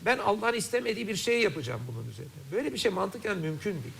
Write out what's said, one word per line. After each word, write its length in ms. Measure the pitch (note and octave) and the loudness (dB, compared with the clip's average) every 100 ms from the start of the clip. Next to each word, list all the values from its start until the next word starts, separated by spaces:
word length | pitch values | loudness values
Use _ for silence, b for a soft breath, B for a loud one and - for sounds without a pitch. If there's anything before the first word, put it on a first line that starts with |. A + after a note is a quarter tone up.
| G3 | 2
Ben 120 | B3 | 2
Allah'ın 360 | G3+ G#3+ A3+ | 4 4 4
istemediği 540 | A#3 - A#3+ A#3+ A3 A3 | 2 2 0 0 -2 -2
bir 80 | G#3 | 0
şey 260 | - A#3+ | 2 4
yapacağım 400 | G#3+ D#3+ A#2+ A2+ B2 | 4 2 -2 -4 -4
bunun 220 | A2+ A#2 | -6 -8
üzerine. 220 | - C#3 - C3+ | -10 -12 -14 -4
Böyle 220 | F3+ D4 | -2 0
bir 40 | G#3 | 2
şey 140 | A3+ | 2
mantıken 460 | F#3 G3 A3+ G#3+ G3 | 2 -2 -2 -4 -2
mümkün 360 | D#3 D#3 G#3 | -2 -2 -2
değil. 200 | F3+ A#2 C3 | -2 -6 -10